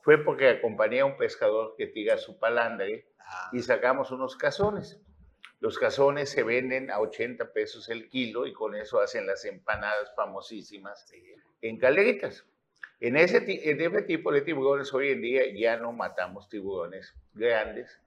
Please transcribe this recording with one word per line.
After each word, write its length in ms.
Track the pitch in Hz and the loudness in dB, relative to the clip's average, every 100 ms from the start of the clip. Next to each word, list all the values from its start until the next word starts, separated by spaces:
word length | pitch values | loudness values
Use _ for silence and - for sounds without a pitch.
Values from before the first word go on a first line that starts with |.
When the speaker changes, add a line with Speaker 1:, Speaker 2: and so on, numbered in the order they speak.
Speaker 1:
fue 160 | - 151 | 6 6
porque 300 | 151 131 131 | 4 4 4
acompañé 520 | 113 117 104 110 123 | 6 0 2 2 2
a 40 | |
un 120 | 139 135 | 0 0
pescador 580 | 117 - 110 110 113 - | -4 2 2 2 -2 -6
que 80 | 101 | -8
tira 320 | 110 104 104 | -4 0 0
su 220 | - 101 | -2 -4
palandre 680 | 113 117 117 110 98 107 _ _ - | 0 2 0 -2 -6 -6 _ _ -14
Speaker 2:
Ah. 160 | 92 92 | -12 -6
Speaker 1:
y 100 | 120 | -6
sacamos 480 | 120 113 123 135 135 | 0 2 4 0 -2
unos 240 | 127 131 - | -6 -8 -2
cazones. 640 | 147 143 208 202 - - _ _ - _ - _ | -4 0 -2 -2 -10 -18 _ _ -20 _ -20 _
Los 180 | 113 - | -6 0
cazones 520 | 117 135 139 143 143 | 0 4 4 4 -2
se 120 | 139 | 0
venden 480 | 113 123 127 131 131 | 2 0 0 -4 -2
a 80 | 101 | -2
ochenta 540 | 110 - 120 120 113 | -2 -2 -6 -6 -6
pesos 360 | 107 107 117 110 | -4 -4 -8 -10
el 200 | 113 113 | -10 -6
kilo 360 | 131 120 110 | -4 -4 -4
y 80 | 139 | -6
con 220 | - 107 | -6 -6
eso 240 | 104 107 113 | -6 -2 0
hacen 240 | 101 117 | 0 -2
las 200 | 95 98 | -4 -6
empanadas 680 | 104 95 - 104 104 107 104 - | -6 -8 -6 -4 -2 -4 -4 -4
famosísimas 920 | 101 95 - 110 - 104 98 104 _ | -4 -6 -12 -16 -16 -18 -18 -18 _
Speaker 2:
Sí. 160 | 90 92 - _ _ | -20 _ -20 _ _
Speaker 1:
en 160 | 113 113 | -8 2
Calderitas. 680 | 127 160 220 226 127 - _ _ _ _ - _ | 4 6 4 2 -6 -10 _ _ _ _ -20 _
En 180 | 120 139 | 0 6
ese 240 | 180 233 | 6 6
ti-, 180 | 214 170 | 2 -2
en 180 | 151 139 | -2 0
ese 220 | 170 202 | 0 0
tipo 300 | - 160 175 | -2 -2 2
de 80 | 147 | 0
tiburones 520 | 143 147 135 139 135 | 2 0 2 2 0
hoy 180 | 135 139 | 0 0
en 80 | 123 | 0
día 200 | 113 131 117 98 | 0 2 0 2
ya 200 | 113 117 | 0 0
no 160 | 117 | -4
matamos 560 | 117 92 - 90 95 - | -6 -6 -4 -6 -8 -12
tiburones 680 | 107 98 92 85 95 - - _ | -10 -6 -6 -8 -10 -18 -20 _
grandes. 680 | 104 117 113 107 104 123 - | -2 2 2 -2 -8 -14 -20